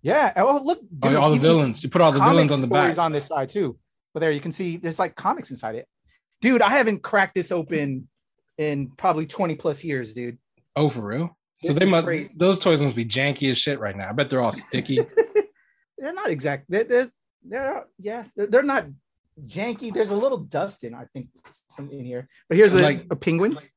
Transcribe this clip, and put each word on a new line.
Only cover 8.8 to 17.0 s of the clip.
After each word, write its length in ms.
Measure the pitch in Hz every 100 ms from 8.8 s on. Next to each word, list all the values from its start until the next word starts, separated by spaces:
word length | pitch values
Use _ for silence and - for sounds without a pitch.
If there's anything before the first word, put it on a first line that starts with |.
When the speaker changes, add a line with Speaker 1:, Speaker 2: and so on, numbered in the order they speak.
| 127 -
Speaker 1:
probably 280 | 190 156 160
twenty 300 | - 180 151
plus 280 | 165 139
years, 300 | 170 135 113
dude. 240 | 110 120 120 _ _ _ 139
Speaker 2:
Oh, 120 | 151
for 120 | 117
real? 360 | 101 123 170 _ _ _
So 80 | 160
Speaker 1:
This 100 | 147
Speaker 2:
they 60 | 190
Speaker 1:
is 60 |
Speaker 2:
must, 140 | 170 165
Speaker 1:
crazy. 280 | 160 143 156
Speaker 2:
those 220 | 180 190
toys 220 | 185 156
must 140 | 143 117
be 80 | 113
janky 440 | 127 139 139 135
as 60 | 120
shit 220 | - 139
right 160 | 107 98
now. 140 | 95
I 40 |
bet 160 | 117 135
they're 120 | 131
all 120 | -
sticky. 480 | - - 127 - 131 - - 453 415 403
Speaker 1:
<laughs> 460 | _ _ _ _ -
They're 160 | 277
not 160 | 370 403
exact. 340 | 156 143 139 139
They're, 160 | 190 226
they're, 240 | 247